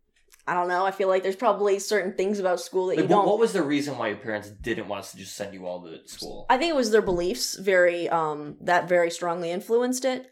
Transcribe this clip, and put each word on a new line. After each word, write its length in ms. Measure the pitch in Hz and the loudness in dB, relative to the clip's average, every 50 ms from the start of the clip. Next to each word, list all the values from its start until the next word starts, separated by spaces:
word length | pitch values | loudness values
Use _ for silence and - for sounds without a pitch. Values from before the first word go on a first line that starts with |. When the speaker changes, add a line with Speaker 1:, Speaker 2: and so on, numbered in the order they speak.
| _ _ _ _ _ _ _ _ _ | _ _ _ _ _ _ _ _ _
Speaker 1:
I 60 | - 170 | -4 -2
don't 140 | 180 175 | 0 0
know. 180 | 180 180 180 190 | 0 2 2 0
I 60 | 196 | 0
feel 180 | 185 190 196 185 | 0 0 2 2
like 120 | 190 190 185 | 2 2 2
there's 120 | 190 190 | 0 -2
probably 420 | 196 - 220 202 196 208 208 196 202 | 0 2 2 2 4 2 2 2 0
certain 340 | 202 - 214 202 175 190 - | 0 0 0 0 0 0 -2
things 240 | - 185 202 208 202 | -2 0 0 0 0
about 200 | 185 185 180 175 | 0 0 0 -2
school 260 | - - - 185 185 | -2 -4 -2 -2 0
that 80 | 190 165 | 0 0
Speaker 2:
Like, 120 | - - - | 2 4 4
Speaker 1:
you 60 | 202 | 6
Speaker 2:
what, 60 | 208 190 | 6 6
Speaker 1:
don't 40 | |
Speaker 2:
what 120 | 180 208 220 | 4 4 4
was 140 | 233 196 180 | 2 2 2
the 80 | 185 | 0
reason 360 | 151 139 147 143 143 147 131 | 0 0 0 0 -2 -2 -4
why 100 | 120 113 | -4 -4
your 100 | 107 101 | -4 -4
parents 320 | 101 - 113 107 104 101 101 | -4 -6 -6 -6 -6 -6 -10
didn't 380 | 107 - - 120 110 113 104 | -14 -8 -6 -4 -4 -4 -4
want 140 | 95 101 98 | -6 -8 -8
us 100 | 98 - | -8 -12
to 60 | - | -14
just 180 | 92 98 95 - | -16 -16 -14 -10
send 180 | - 101 95 95 | -10 -10 -10 -10
you 140 | 92 92 | -10 -8
all 160 | 90 90 87 85 | -8 -8 -10 -10
to 240 | 82 80 73 - | -14 -16 -18 -18
school? 380 | - - - - - - - - - | -18 -16 -14 -12 -12 -12 -6 -2 0
Speaker 1:
I 80 | 254 | 0
think 120 | 247 320 339 | 2 2 0
it 40 | 320 | 0
was 140 | 269 247 208 | 0 2 4
their 100 | 220 214 | 4 4
beliefs 540 | 202 196 180 175 175 185 233 254 - - - | 4 2 0 0 0 -2 -2 -4 -4 -6 -8
very, 520 | - 190 202 190 180 180 175 175 175 170 - | -4 0 2 4 6 6 6 4 2 0 0
um, 480 | - 165 160 156 151 147 147 147 - - | 0 0 0 -2 -4 -6 -8 -12 -12 -6
that 260 | - 180 175 175 - 170 | 0 2 2 2 2 4
very 220 | 180 175 170 170 | 4 4 4 2
strongly 400 | 170 - 175 175 170 180 175 165 | 0 -2 -4 -4 -4 -2 -4 -4
influenced 540 | 175 190 208 - 226 240 247 247 254 254 - | -4 -4 -2 0 2 2 2 0 -2 -2 -2
it. 220 | 262 254 254 254 - | -2 -2 -4 -6 -12